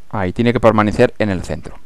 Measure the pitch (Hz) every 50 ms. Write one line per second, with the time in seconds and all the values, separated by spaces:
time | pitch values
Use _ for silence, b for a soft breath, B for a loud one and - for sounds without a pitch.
0 | - - - 107 95 90 92 - 117 120 113 117 - 113 107 107 107 107 98 -
1 | 123 123 - - 110 104 95 85 - - 80 82 - - - - -